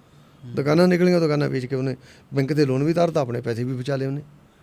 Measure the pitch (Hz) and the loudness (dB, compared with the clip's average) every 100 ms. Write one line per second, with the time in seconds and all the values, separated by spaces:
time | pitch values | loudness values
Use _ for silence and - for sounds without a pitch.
0 | _ - - _ 123 120 139 156 180 175 | _ -20 -20 _ -10 -4 0 4 4 4
1 | 180 175 160 147 139 135 123 131 131 127 | 4 2 2 0 0 -2 -4 -4 -4 -6
2 | - - _ 139 135 151 143 131 147 170 | -14 -20 _ -4 0 2 2 2 0 2
3 | 170 160 127 120 120 113 123 127 127 139 | 2 0 -2 -4 -4 -4 -4 -4 -4 -4
4 | 135 139 147 - _ _ | -4 -6 -10 -20 _ _